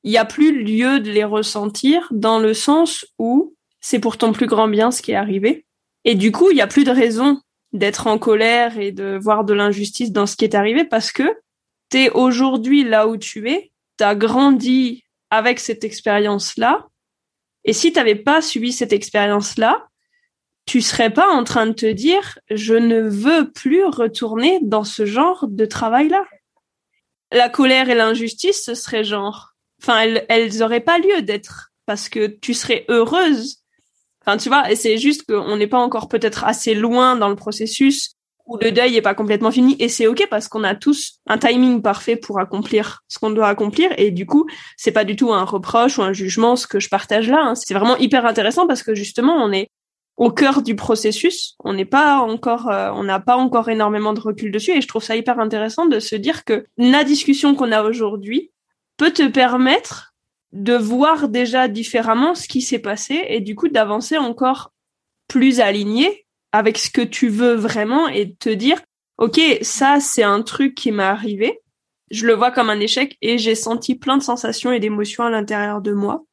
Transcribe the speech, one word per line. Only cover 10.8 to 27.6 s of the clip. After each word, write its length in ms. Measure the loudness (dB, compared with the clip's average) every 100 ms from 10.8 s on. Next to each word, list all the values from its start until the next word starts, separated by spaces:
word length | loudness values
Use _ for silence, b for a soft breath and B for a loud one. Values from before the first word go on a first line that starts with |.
parce 280 | 0 -2 -4
que 120 | -2 -2 -2 _ _ _ _ _
t'es 220 | 2 2
aujourd'hui 720 | 4 2 2 0 0 2 2
là 240 | 4 2 2
où 100 | -2
tu 320 | -10 -10 -4
es, 220 | -4 -6 _ _ -2
t'as 160 | 0
grandi 920 | 2 0 2 4 4 2 2 0 -4 _ _ _
avec 280 | 0 0 -2
cette 240 | -4 -6
expérience-là. 1040 | -8 -6 -2 0 0 -2 -6 -2 0 0 -4 _ _ _ _ _ _ _ -4
Et 80 |
si 180 | 0 2
t'avais 240 | 2 2 2
pas 260 | 2 0
subi 300 | 0 -4 -4
cette 220 | -4 -2
expérience-là, 960 | -2 0 0 0 0 -2 0 0 0 -4 _ _ _ _ _ _ _ -2
tu 160 | -2
serais 280 | -2 0 0
pas 200 | 4 4
en 140 | 4
train 220 | 0 0 0
de 80 |
te 120 | 0 -2
dire, « 540 | 0 0 0 -2 -16 _
Je 240 | -6 0
ne 280 | 2 4 2
veux 500 | 0 0 2 2 0
plus 320 | -4 0 2
retourner 760 | 2 0 -4 -2 -6 0 0 2
dans 240 | 0 -2 -4
ce 200 | -4 -2
genre 400 | 0 0 0 -6
de 160 | -2 -2
travail-là. » 580 | -2 0 2 2 0 -2 _ _ _ _ _ _ _ _ _ _
La 160 | 2 2
colère 400 | 2